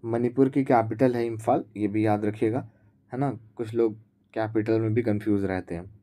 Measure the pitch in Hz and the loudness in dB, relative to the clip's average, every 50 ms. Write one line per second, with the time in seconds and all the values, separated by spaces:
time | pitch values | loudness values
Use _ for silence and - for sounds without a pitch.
0 | - 113 110 117 120 123 120 135 135 131 135 143 135 135 135 120 113 110 113 110 | -4 -2 -2 0 0 0 4 4 2 4 4 0 2 4 4 4 4 2 0 2
1 | 135 131 120 120 117 117 113 110 110 - 127 160 - - _ 101 104 101 98 107 | 2 2 2 0 -4 -4 -6 -6 0 0 0 0 0 -6 _ -4 -4 -2 0 0
2 | 107 110 107 104 107 104 104 107 - 110 107 - - - _ _ _ _ _ _ | 2 2 2 2 0 -2 -2 0 -2 0 0 -2 -6 -8 _ _ _ _ _ _
3 | _ _ - 123 139 139 113 107 - - _ - 120 110 113 117 117 113 107 110 | _ _ -6 -4 -2 -2 -4 -6 -12 -20 _ -10 -10 -6 0 2 2 2 0 -4
4 | - _ _ _ _ _ _ 113 110 107 110 113 107 110 113 113 113 110 110 120 | -16 _ _ _ _ _ _ -4 -4 -2 -2 -2 0 2 2 2 2 2 0 0
5 | 117 113 104 104 101 110 104 101 98 95 92 92 90 - 87 85 90 101 - - | 0 0 0 -2 0 0 0 0 0 0 -2 -4 -4 -6 -10 -10 -10 -12 -18 -20